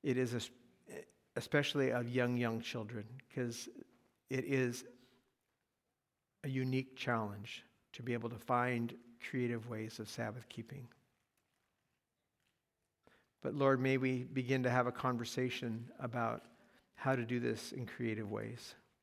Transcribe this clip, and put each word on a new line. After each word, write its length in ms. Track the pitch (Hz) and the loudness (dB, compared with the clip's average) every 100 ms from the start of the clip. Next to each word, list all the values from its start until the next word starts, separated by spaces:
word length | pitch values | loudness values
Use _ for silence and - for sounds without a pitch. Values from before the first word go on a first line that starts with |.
It 140 | 156 123 | 2 2
is 160 | 127 | 2
a, 80 | 117 - - - _ - - - _ _ - | 0 -4 -12 -20 _ -16 -14 -14 _ _ -8
especially 560 | - 147 139 147 131 | 2 2 4 4 4
of 160 | 120 120 | 4 2
young, 300 | 123 123 123 | 2 4 4
young 240 | 120 113 | 2 0
children, 420 | 117 120 107 110 110 131 _ | -2 -6 -6 -8 -10 -14 _
'cause 340 | - 120 117 - - - _ _ _ _ | -4 -2 -4 -10 -14 -18 _ _ _ _
it 160 | 131 131 | -4 2
is 360 | 135 123 120 - - - _ _ _ _ _ _ _ _ _ _ _ _ _ | 2 2 0 -10 -20 -20 _ _ _ _ _ _ _ _ _ _ _ _ _
a 60 | 143 | -2
unique 480 | 131 131 131 131 - | 0 2 2 0 -4
challenge 680 | - 117 107 101 101 - - _ _ | 0 2 0 -4 -10 -12 -16 _ _
to 100 | - | -8
be 120 | 123 | -2
able 160 | 120 117 | -2 -2
to 80 | 113 | -6
find 580 | - 123 123 120 117 - - - - | 2 4 4 2 0 -4 -18 -14 -4
creative 400 | 131 123 117 117 | 0 0 0 -4
ways 320 | 110 110 - | -6 -6 -8
of 80 | 107 | -10
Sabbath 400 | - 113 120 - | -4 -4 -4 -10
keeping. 400 | - 113 139 120 - _ _ _ _ _ _ _ _ _ _ _ _ _ _ _ _ _ _ _ _ - _ _ _ | -12 -10 -12 -14 -20 _ _ _ _ _ _ _ _ _ _ _ _ _ _ _ _ _ _ _ _ -20 _ _ _
But 100 | 131 | -4
Lord, 260 | 147 139 135 | 4 6 6
may 200 | 131 135 | 4 4
we 260 | 131 131 | 4 0
begin 380 | 127 131 123 131 | -2 -4 2 2
to 80 | 127 | 4
have 160 | 123 123 | 4 2
a 60 | |
conversation 1000 | - 131 120 117 - 127 - 120 113 120 - | 2 0 0 -2 0 0 -2 -4 -4 -8 -8
about 480 | 131 120 113 117 - - - - _ | -4 0 0 -2 -8 -20 -20 -20 _
how 200 | - 135 | -4 0
to 120 | 131 117 | 2 2
do 120 | 123 | 0
this 340 | 120 110 - | 0 -2 -6
in 120 | - | -6
creative 460 | 113 - 117 110 104 | -8 -4 -2 -2 -4
ways. 440 | 107 110 120 - - _ _ | -4 -4 -8 -14 -18 _ _